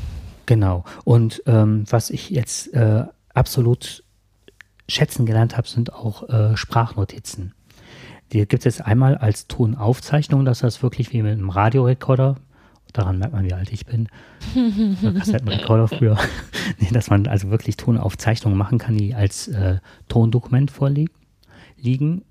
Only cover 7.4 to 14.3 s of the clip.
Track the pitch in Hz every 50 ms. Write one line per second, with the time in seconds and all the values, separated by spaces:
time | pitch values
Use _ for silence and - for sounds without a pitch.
7.4 | 92 92 - _ _ _ _ _ - - - - - - - - _ - - 110
8.4 | 104 - - 123 - 127 117 - - 107 104 120 135 131 139 - - 110 104 -
9.4 | - - - - 123 107 113 139 104 107 127 - - - - 147 147 - 151 139
10.4 | 135 131 123 - - 120 - - - 127 - - 120 - - 117 107 104 107 110
11.4 | 98 95 90 98 101 113 117 135 127 123 127 127 - - 131 123 131 135 139 131
12.4 | - _ _ _ _ _ _ _ _ _ - - 101 92 95 92 95 135 160 101
13.4 | 95 92 92 90 92 - - 107 - - - 110 113 107 - - - -